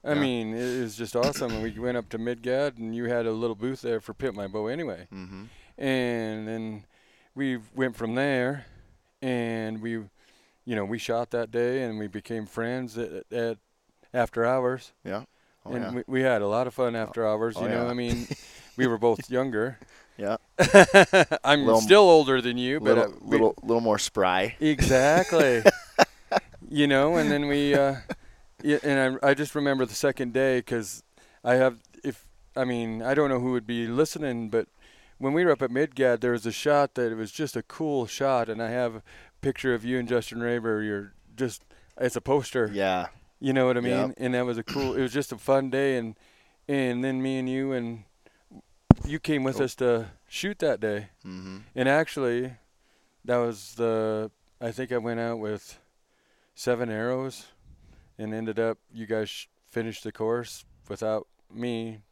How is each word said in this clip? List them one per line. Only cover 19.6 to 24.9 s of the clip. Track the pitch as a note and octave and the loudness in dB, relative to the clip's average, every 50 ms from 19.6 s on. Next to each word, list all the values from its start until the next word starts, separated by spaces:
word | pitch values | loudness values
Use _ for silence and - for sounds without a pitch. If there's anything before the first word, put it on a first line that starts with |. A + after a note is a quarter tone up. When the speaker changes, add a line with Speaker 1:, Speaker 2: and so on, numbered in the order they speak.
| A2 B2+ B2 - - _ - - - _ _ - | -2 -4 -6 -12 -20 _ -20 -20 -20 _ _ -8
Speaker 2:
Yeah. | G2+ G2+ A2+ - _ _ _ - | -6 -4 -4 -6 _ _ _ 2
Speaker 1:
<laughs> | F3+ - - G3+ F#3 - - G3 F3 - - F#3 D#3 - E3 - | 2 10 12 10 10 12 10 8 8 10 8 4 6 6 2 -2
I'm | - C3 D3 D3 C#3 | 4 4 4 4 6
Speaker 2:
Little | B2 A2 A2+ | 6 4 4
Speaker 1:
still | A2 G#2+ F#3+ G#3 | 8 8 10 10
older | G#3 F3+ E3+ D#3 D3 C3 C3+ B2+ | 12 10 10 8 8 6 2 2
than | A#2 B2 A#2+ B2 | 2 0 -2 -2
you, | B2 B2+ C#3 D#3 | -2 -2 -2 -2
but, | G#2+ B2+ - | 2 4 4
Speaker 2:
little, | A#2+ A2+ | 4 4
Speaker 1:
uh, | G#2 - - | 0 -4 -12
we | - G#2+ | -4 0
Speaker 2:
little, | A2+ A2+ A2 A2 - - | 2 4 4 4 2 0
little | - A2 A#2 A#2 | -2 0 0 2
more | A#2 A2+ G#2+ G#2 | 4 2 0 0
spry. | - - _ G#2+ F#2+ F#2 F2+ F#2 F#2+ A2+ - - | 0 -4 _ 2 2 4 4 2 0 0 -2 0
Speaker 1:
Exactly. | D3+ D#3 D3+ C3 C3 C3+ | 0 0 2 2 2 4